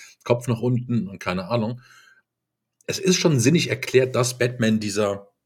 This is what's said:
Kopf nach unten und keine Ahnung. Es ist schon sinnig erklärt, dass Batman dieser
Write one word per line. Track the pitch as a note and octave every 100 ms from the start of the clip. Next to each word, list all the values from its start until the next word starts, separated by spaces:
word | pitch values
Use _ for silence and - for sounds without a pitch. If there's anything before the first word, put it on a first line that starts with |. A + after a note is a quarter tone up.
| - _
Kopf | - A#2+ B2
nach | A2
unten | B2 B2 B2 A#2+ F#2+
und | F#2
keine | G2 F2+ F2+
Ahnung. | - G#2+ B2 - - _ _ _ _ _ _ _ _ -
Es | -
ist | - F3+
schon | F3 C#3
sinnig | A#2+ E3+ -
erklärt, | A2+ - B2+ B2+
dass | A#2+ B2 -
Batman | B2 - A2 A2
dieser | G#2 G2 G#2 G2 - _